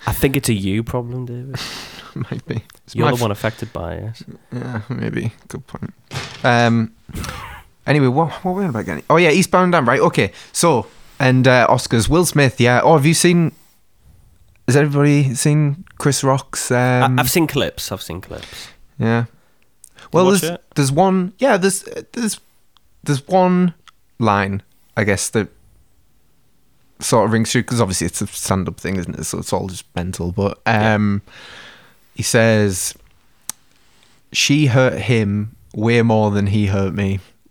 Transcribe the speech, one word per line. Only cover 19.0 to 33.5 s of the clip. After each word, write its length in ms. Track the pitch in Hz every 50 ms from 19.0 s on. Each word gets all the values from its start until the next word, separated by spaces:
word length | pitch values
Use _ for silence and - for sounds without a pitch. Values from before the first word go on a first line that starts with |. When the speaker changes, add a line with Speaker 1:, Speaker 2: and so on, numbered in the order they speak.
| 120 113 113 120 120
Speaker 1:
Did 760 | - _ _ _ _ _ _ _ _ _ _ - - _ -
you 60 | - -
Speaker 2:
Well, 140 | - 160 185
Speaker 1:
watch 160 | 185 202 185
Speaker 2:
there's, 120 | - 165 175
Speaker 1:
it? 100 | - _ _ -
Speaker 2:
there's 160 | - 143 131
one, 420 | 139 156 190 190 185 190 180 185 - -
yeah, 180 | 254 277 220
there's, 260 | 190 180 196 185 - - - - - 156 - -
there's, 260 | 233 240 208 - - _ _ _ _ _ _ _ _ _ _ _ _ -
there's 240 | - 143 135 -
one 460 | - 185 190 185 185 185 180 180 175 - _ _ - - _ _ _ _ -
line, 420 | 117 110 101 101 98 98 98 98 - _ _ _ _ _ -
I 80 | - 107
guess, 260 | 104 98 92 - -
that 180 | - 117 98 - _ _ _ _ _ _ _ _ _ _ _ _ _ _ _ _ _ _ _ _ _ _ _ _ _ _ _ _ _ -
sort 260 | - - 131 113 104
of 80 | 113 110
rings 180 | 113 113 -
through, 120 | - 127 -
'cause 180 | - 127 117
obviously 240 | 113 95 92 - 85
it's 140 | 85 - -
a 60 | 104
stand-up 520 | - - - - - 107 95 87 85 - -
thing, 180 | - 87 95
isn't 200 | 92 87 87 - -
it? 40 | 80
So 140 | - - 87
it's 120 | 87 -
all 160 | - 90 98
just 160 | 95 90 - - _ -
mental. 360 | 90 87 92 95 - 87 87
But, 280 | 90 104 98 101 - - -
Speaker 1:
Yeah. 260 | 110 113 107 107 110 107
Speaker 2:
um, 260 | 104 107 104 101 98 - - - - - - - - - - - - - _ _ _ _ _ _
he 60 | - 107
says, 680 | - - 117 113 113 110 107 104 101 92 90 - - - - _ _ _ _ _ _ _ _ _ -